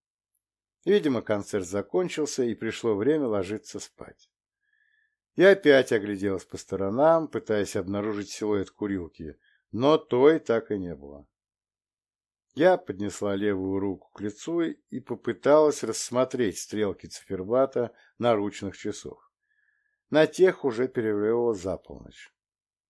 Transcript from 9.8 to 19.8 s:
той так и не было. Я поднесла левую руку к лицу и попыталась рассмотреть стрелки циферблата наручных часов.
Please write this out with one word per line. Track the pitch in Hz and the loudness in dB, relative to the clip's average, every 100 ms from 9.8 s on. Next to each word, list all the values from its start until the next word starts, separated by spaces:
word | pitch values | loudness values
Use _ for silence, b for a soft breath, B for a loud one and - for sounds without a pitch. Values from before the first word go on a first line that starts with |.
| 135 156 | 2 2
той | - 123 143 160 | 2 4 6 4
так | - 117 - | 0 -2 -2
и | 104 | -8
не | 87 73 | -6 -12
было. | 71 71 71 _ _ _ _ _ _ _ _ _ _ _ _ | -16 -20 -20 _ _ _ _ _ _ _ _ _ _ _ _
Я | 123 175 180 | 2 4 4
поднесла | - 95 101 - 104 98 | -2 -6 -6 -4 -4 0
левую | 104 95 95 98 | 0 -2 -2 -2
руку | 98 90 _ | -4 -6 _
к | - | -10
лицу | 101 - - 170 | -10 -8 -6 -4
и | 160 - _ 131 | -4 -6 _ -14
попыталась | - 117 - 110 139 147 156 - | -10 -8 -6 -2 4 4 4 0
рассмотреть | 113 110 - 123 127 123 113 - | -6 -6 -4 -2 -2 0 -2 -2
стрелки | - 104 104 87 - | -8 -4 -4 -4 -14
циферблата | - - 95 95 123 135 123 117 b b _ | -20 -10 -8 -2 0 0 -2 -6 b b _
наручных | 120 110 101 - 101 - | 0 0 -2 -6 -12 -10
часов. | 107 - 76 - _ _ _ _ _ _ | -10 -10 -14 -18 _ _ _ _ _ _